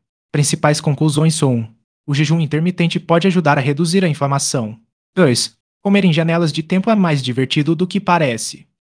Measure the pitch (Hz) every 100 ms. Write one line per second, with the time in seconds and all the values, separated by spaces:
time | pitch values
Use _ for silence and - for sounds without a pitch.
0 | _ _ _ 151 139 160 151 151 156 139
1 | 156 143 160 156 139 120 113 _ _ _
2 | - 143 147 165 151 151 175 175 170 170
3 | - 170 190 180 151 147 135 147 170 190
4 | 180 139 139 139 - 135 110 113 _ _
5 | _ 190 151 117 - _ _ _ 202 202
6 | 185 156 165 165 165 143 156 185 214 214
7 | 175 143 123 123 135 156 143 165 180 196
8 | 196 175 139 113 - 71 _ _